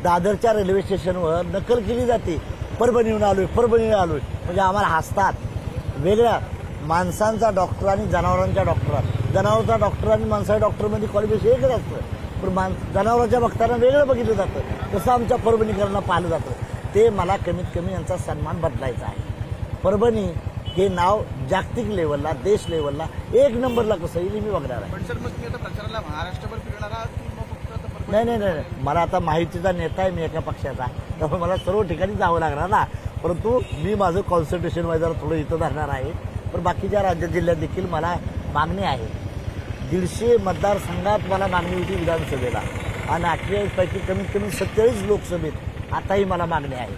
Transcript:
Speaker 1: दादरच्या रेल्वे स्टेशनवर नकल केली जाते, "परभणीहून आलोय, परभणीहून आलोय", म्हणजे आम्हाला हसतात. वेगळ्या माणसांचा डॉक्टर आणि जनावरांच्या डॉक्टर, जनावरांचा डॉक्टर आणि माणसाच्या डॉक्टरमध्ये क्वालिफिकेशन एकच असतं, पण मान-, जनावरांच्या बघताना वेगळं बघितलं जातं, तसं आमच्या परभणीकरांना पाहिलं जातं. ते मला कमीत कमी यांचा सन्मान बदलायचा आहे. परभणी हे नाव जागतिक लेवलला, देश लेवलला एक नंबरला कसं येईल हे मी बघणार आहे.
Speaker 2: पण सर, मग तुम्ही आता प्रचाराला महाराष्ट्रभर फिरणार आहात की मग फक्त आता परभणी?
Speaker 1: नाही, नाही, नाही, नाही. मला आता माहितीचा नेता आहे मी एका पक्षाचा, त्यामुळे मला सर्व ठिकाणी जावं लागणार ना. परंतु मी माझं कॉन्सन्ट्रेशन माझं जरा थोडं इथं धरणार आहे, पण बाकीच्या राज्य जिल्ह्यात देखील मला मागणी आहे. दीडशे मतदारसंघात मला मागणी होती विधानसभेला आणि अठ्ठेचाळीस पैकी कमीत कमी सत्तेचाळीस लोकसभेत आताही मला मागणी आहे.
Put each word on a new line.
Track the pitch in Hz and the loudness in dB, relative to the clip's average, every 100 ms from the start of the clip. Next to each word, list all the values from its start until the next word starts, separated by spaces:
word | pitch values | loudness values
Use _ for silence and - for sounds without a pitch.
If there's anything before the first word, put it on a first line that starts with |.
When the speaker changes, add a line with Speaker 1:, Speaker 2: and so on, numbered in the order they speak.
Speaker 1:
दादरच्या | 180 175 180 202 233 | 4 4 4 2 4
रेल्वे | 214 185 196 | 4 4 2
स्टेशनवर | - 196 165 180 165 170 175 | 2 -2 0 0 0 0 0
नकल | 185 - 240 | -4 2 2
केली | 202 233 240 | 2 0 2
जाते, | 226 190 160 - - - - | 2 0 -4 -4 -8 -8 2
"परभणीहून | 233 240 226 214 | 4 4 4 4
आलोय, | 208 196 180 | 4 4 2
परभणीहून | 208 240 226 226 | 4 4 4 4
आलोय", | 208 175 147 - - | 4 4 0 -4 -6
म्हणजे | - 180 | -2 2
आम्हाला | 190 196 190 | 4 4 4
हसतात. | 160 151 - 190 139 - - - - - - | 2 0 2 2 2 -6 -6 -6 -6 -6 -2
वेगळ्या | 156 214 233 175 - - - - | 2 4 4 4 -2 -8 -8 -8
माणसांचा | 151 165 180 156 214 220 220 | 0 0 0 0 0 4 2
डॉक्टर | 190 175 - 196 | 2 0 0 0
आणि | 196 208 | 2 2
जनावरांच्या | 175 175 185 190 190 | 2 2 2 2 2
डॉक्टर, | 180 160 - 147 - - - | 2 2 2 0 0 -2 0
जनावरांचा | 185 202 220 208 226 | 2 4 4 4 2
डॉक्टर | 202 - 208 | 2 0 2
आणि | 214 220 | 2 2
माणसाच्या | 208 190 214 | 0 2 2
डॉक्टरमध्ये | 208 - 208 214 208 | 2 2 -2 0 0
क्वालिफिकेशन | 202 214 214 220 254 | 0 2 2 4 4
एकच | |
असतं, | 254 220 - 139 - - - - | 4 2 -2 -6 -6 -8 -6 -4
पण | 190 | -2
मान-, | 190 190 185 - | 0 0 -2 -2
जनावरांच्या | 190 208 240 240 240 | 0 4 4 4 4
बघताना | 233 - 226 240 | 2 2 2 4
वेगळं | 247 277 277 | 6 6 4
बघितलं | 247 226 | 4 2
जातं, | 208 185 139 - - - - | 2 0 -2 -6 -6 -2 0
तसं | 208 | 2
आमच्या | 247 220 240 | 2 4 2
परभणीकरांना | 190 226 220 196 202 196 | 4 4 2 2 0 0
पाहिलं | - 170 175 | 0 0 2
जातं. | 160 135 120 - - - 196 | -2 -2 -8 -8 -8 -2 4
ते | 226 | 4
मला | 202 175 190 | 4 0 0
कमीत | 185 175 180 175 | 0 -2 -2 -4
कमी | 180 | -4
यांचा | 180 165 180 | -4 -4 -4
सन्मान | - 151 151 180 | -4 -4 -4 -2
बदलायचा | 160 120 131 117 113 | -2 -2 -4 -4 -6
आहे. | - - - - - - - | -8 -8 -8 -8 -8 -8 -2
परभणी | 180 202 240 220 185 160 - - - | 0 4 4 2 -2 -4 -6 -8 -6
हे | 165 190 | 0 2
नाव | 180 175 214 - - 131 | 4 2 2 0 -6 -2
जागतिक | 185 190 - 214 | -2 -2 -4 -2
लेवलला, | 208 156 143 151 | -2 0 0 -2
देश | 151 175 214 - | -2 0 0 0
लेवलला | 165 143 143 160 - - | -2 -2 -4 -6 -8 0
एक | 202 277 | 4 6
नंबरला | 233 254 240 220 196 | 4 0 0 0 0
कसं | 165 170 | -2 -2
येईल | 180 | -2
हे | 214 | -2
मी | 208 | -2
बघणार | 185 135 | -2 -2
आहे. | 117 98 | -6 -6
Speaker 2:
पण | - | -6
सर, | - | -6
मग | 240 | -6
तुम्ही | 240 - 233 | -6 -8 -8
आता | 220 | -8
प्रचाराला | 190 185 208 220 | -8 -8 -6 -6
महाराष्ट्रभर | 165 151 175 180 220 220 | -6 -6 -6 -6 -8 -10
फिरणार | - 202 208 | -8 -8 -8
आहात | 226 233 | -8 -8
की | - 226 - | -8 -10 -10
मग | |
फक्त | 220 - - | -10 -10 -10
आता | 220 | -8
परभणी? | - - 156 | -10 -8 0
Speaker 1:
नाही, | 202 233 | 2 2
नाही, | 233 | 2
नाही, | 202 | 0
नाही. | 156 - - | -2 -4 -4
मला | 135 156 | 0 2
आता | 170 185 | 2 0
माहितीचा | 170 156 170 170 185 | 2 0 0 -2 -2
नेता | 180 160 165 | 0 -2 0
आहे | 190 | -2
मी | 175 | 0
एका | 160 160 | -4 -4
पक्षाचा, | 156 - 143 131 123 - - - | -6 -6 -6 -4 -6 -6 -10 -4
त्यामुळे | 156 175 | -2 0
मला | 170 185 | 0 0
सर्व | - 196 | 0 0
ठिकाणी | 196 160 190 | 0 0 -2
जावं | 202 190 170 | 0 2 2
लागणार | 160 143 175 | 2 0 2
ना. | 208 151 - - - | 2 2 -4 -8 -4
परंतु | 165 170 214 247 202 | -4 -2 0 0 0
मी | 139 165 208 | -4 -2 2
माझं | 190 175 | 2 2
कॉन्सन्ट्रेशन | 190 180 151 180 165 165 | 2 0 0 -2 -2 -2
माझं | 170 165 | 0 2
जरा | 165 | 0
थोडं | 160 147 160 | 0 -2 -2
इथं | 147 160 | 0 -2
धरणार | 160 139 151 | -2 -2 -2
आहे, | 139 131 180 - - - | -2 -4 -6 -8 -8 -6
पण | 175 | -2
बाकीच्या | 175 175 196 202 | -2 -2 0 2
राज्य | 190 170 170 | 2 0 0
जिल्ह्यात | 170 170 165 | 0 2 0
देखील | 156 - 185 | -2 -4 -2
मला | 165 165 170 - - - | -2 -2 -2 -4 -6 -4
मागणी | 147 160 185 | -2 0 0
आहे. | 185 131 113 - - - - - - - 131 | -2 -2 -4 -6 -8 -8 -8 -8 -8 -8 -2
दीडशे | 170 180 - 226 233 | -2 -2 -2 4 4
मतदारसंघात | 190 170 202 202 - 175 185 208 - | 4 0 2 0 -2 -2 0 0 0
मला | 190 190 | 0 2
मागणी | 180 175 180 | 0 0 -2
होती | 170 190 | -2 -2
विधानसभेला | 165 165 147 139 127 110 98 - - - - | 0 0 0 -2 -2 -2 -4 -6 -6 -6 -2
आणि | 160 | -2
अठ्ठेचाळीस | 170 160 - 202 202 | 0 -2 0 -2 -2
पैकी | - 180 196 | 0 0 0
कमीत | 175 190 196 | -2 -2 -2
कमी | 202 202 | -2 -2
सत्तेचाळीस | 170 190 - 226 226 | -4 -2 4 2 2
लोकसभेत | 196 202 - 175 160 - - - - | 0 0 0 -4 -4 -6 -8 -8 -6
आताही | 151 - 196 | -4 0 0
मला | 196 175 170 | 2 0 0
मागणी | 160 143 127 | -2 -2 -6
आहे. | 110 | -6